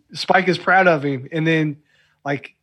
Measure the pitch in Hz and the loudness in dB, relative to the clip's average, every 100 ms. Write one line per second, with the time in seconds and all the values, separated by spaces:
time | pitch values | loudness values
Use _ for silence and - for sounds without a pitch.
0 | _ 175 - 190 185 165 - 185 185 160 | _ -14 0 0 2 -2 2 4 4 2
1 | 143 135 131 165 160 160 156 147 _ _ | -2 -6 -6 -4 0 0 -2 -6 _ _
2 | _ _ 139 139 - _ | _ _ -8 -8 -10 _